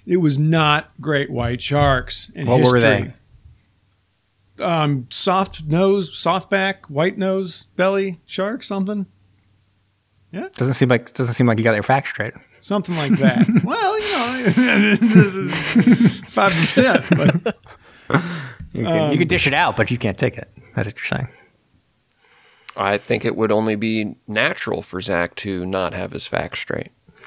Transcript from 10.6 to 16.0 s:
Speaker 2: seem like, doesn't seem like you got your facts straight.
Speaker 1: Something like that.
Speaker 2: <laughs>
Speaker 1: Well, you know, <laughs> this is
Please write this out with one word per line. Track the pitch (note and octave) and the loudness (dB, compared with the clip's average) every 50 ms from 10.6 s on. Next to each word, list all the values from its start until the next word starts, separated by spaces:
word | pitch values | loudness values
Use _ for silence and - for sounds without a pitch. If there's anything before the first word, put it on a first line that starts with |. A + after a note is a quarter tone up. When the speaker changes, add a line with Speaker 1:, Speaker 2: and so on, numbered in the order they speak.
| B2+ C3 B2+ | -4 -4 0
Speaker 2:
seem | - C3+ B2 | 0 2 2
like, | B2 A2+ - - - | 2 2 0 -4 -6
doesn't | - C3 A#2+ A#2 | -6 -4 -4 0
seem | - B2+ A#2+ | 2 2 2
like | A2+ G#2+ | 2 2
you | A2 | 2
got | A#2 A2 | 2 0
your | G#2+ G2+ | 2 2
facts | - C3 - - - | 0 0 0 0 -4
straight. | - - G#2 A#2 - - - _ _ _ | -8 -8 -8 -10 -10 -14 -20 _ _ _
Speaker 1:
Something | - - G3+ G#3 F3 - F3 | -8 -4 -4 -4 -4 -4 -4
like | E3 D3 C#3 A3 C#3+ | -4 0 0 2 4
that. | C3+ G3 B2+ A3+ - - A#3 | 4 4 4 4 4 4 4
Speaker 2:
<laughs> | - - | 2 2
Speaker 1:
Well, | G#3 C4+ A#4 A4 F#4 G#4+ A4 | 2 0 0 0 0 0 -2
you | G#4+ G#4 | -2 -2
know, | G4+ C#4+ A#3 A#3+ B3+ B3+ B3 A#3 - - B3+ A#3+ A3 G3+ G#3 G#3 G#3 | -2 -2 -2 -4 -4 -2 -2 0 2 2 2 4 4 4 4 4 4
<laughs> | |
this | G#3 A#3+ A3+ G#3+ F3+ - G3 F#3+ | 2 4 6 6 6 6 6 2
is | F#3+ F#3+ F3+ F3+ E3 D#3+ - - A#3 - A#3+ A3 - | -4 -6 -4 -4 -6 -6 0 2 4 6 6 6 6